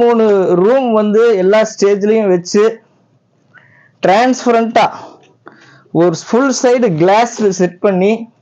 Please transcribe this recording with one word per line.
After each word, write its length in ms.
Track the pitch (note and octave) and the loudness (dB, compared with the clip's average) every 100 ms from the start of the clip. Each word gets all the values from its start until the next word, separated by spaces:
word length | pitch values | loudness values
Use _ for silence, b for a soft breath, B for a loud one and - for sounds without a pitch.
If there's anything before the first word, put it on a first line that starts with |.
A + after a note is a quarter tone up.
மூணு 240 | A#3+ A#3 A3 G3 F3 | 0 2 2 0 0
ரூம் 380 | F3 G3 C4+ B3 | 0 2 0 0
வந்து 440 | G#3+ G#3 G#3+ A#3 G3 | 0 0 2 2 2
எல்லா 240 | F#3 G#3+ G#3+ | 2 0 0
ஸ்டேஜ்லயும் 560 | - G3 G3+ G#3 A3+ G3+ | -2 0 0 0 0 0
வச்சு 280 | F3+ F3 G#3 A3 A3+ _ _ _ _ _ _ _ b b b b _ F3+ | -2 -2 0 0 -2 _ _ _ _ _ _ _ b b b b _ 0
டிரான்ஸ்பரண்டா 800 | G3+ B3+ B3 B3 A#3 A3+ A#3 E3+ - - - _ _ - B B B _ D#3+ | 2 2 0 0 0 0 0 0 -4 -18 -20 _ _ -20 B B B _ 0
ஒரு 120 | F3 E3 - | 0 -2 -4
ஃபுல் 280 | A#3 C#4 B3 | -2 0 0
சைடு 260 | B3 B3 A3+ D3+ | 0 2 0 0
கிளாஸ் 340 | F3+ G#3 A#3 - G#3 F#3+ | 2 2 0 -2 -4 -2
செட் 200 | F3 F3 G#3 | -4 -2 -2
பண்ணி 260 | F3+ G3+ A3+ A#3 _ | 0 -2 -2 -8 _